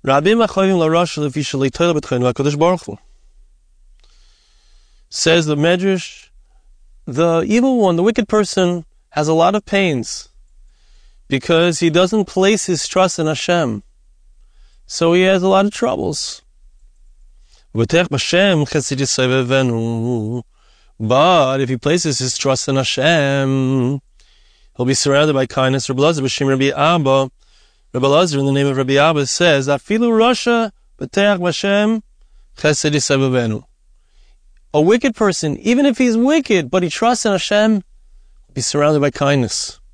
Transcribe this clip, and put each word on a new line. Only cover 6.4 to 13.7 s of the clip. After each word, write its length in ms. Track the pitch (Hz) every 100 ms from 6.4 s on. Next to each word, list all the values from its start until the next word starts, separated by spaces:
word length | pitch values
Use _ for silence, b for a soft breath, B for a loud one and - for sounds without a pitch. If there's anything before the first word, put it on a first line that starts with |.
| _ _ _ _ - - -
"The 380 | 127 170 165 190
evil 320 | 220 262 254
one, 160 | 190
the 80 | 170
wicked 260 | 196 233 214
person, 560 | 214 202 - 180 175 - _ _
has 180 | - 151
a 60 |
lot 200 | 160 175
of 100 | 208
pains 640 | - 196 185 135 107 - - - - - - _ _ - - - _
because 500 | 139 - 165 175 160
he 120 | 170
doesn't 340 | 160 185 220
place 420 | 196 - 196 214 -
his 220 | 165 -
trust 320 | 185 185 -
in 60 | 156
Hashem. 560 | 156 - 175 139